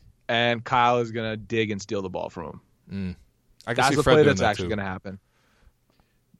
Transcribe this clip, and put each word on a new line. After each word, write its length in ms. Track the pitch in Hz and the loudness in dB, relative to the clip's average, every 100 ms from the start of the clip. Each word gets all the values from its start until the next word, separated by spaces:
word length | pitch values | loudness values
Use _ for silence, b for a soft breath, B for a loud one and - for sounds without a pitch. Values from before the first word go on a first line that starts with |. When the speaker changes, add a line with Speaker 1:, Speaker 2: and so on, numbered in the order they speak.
| b _ - | b _ -4
Speaker 1:
and 340 | 117 120 120 | 0 2 0
Kyle 360 | 117 127 120 123 | 0 2 4 2
is 120 | 117 | 0
gonna 240 | 113 110 110 | -4 -6 -6
dig 360 | 101 117 107 | -4 -2 -2
and 100 | 101 | -4
steal 200 | - 104 | -6 -6
the 80 | 95 | -6
ball 200 | 87 85 | -6 -8
from 160 | 90 78 | -10 -12
him. 160 | - - _ - | -14 -20 _ -14
Speaker 2:
Mm. 260 | 98 92 87 _ _ _ _ - | -8 -8 -10 _ _ _ _ -6
I 60 | |
can 20 | 120 | 0
Speaker 1:
That's 140 | 131 | 2
Speaker 2:
see 60 | 143 | 4
Speaker 1:
the 80 | |
Speaker 2:
Fred 100 | 135 | 6
Speaker 1:
play 100 | 139 | 6
Speaker 2:
doing 40 | 143 | 6
Speaker 1:
that's 120 | 131 | 4
Speaker 2:
that 100 | 113 | 0
Speaker 1:
actually 140 | 104 113 | 0 -4
Speaker 2:
too. 80 | 104 | -4
Speaker 1:
gonna 60 | |
happen. 360 | 98 92 98 98 _ _ _ _ _ _ _ _ _ _ _ _ | -6 -10 -12 -16 _ _ _ _ _ _ _ _ _ _ _ _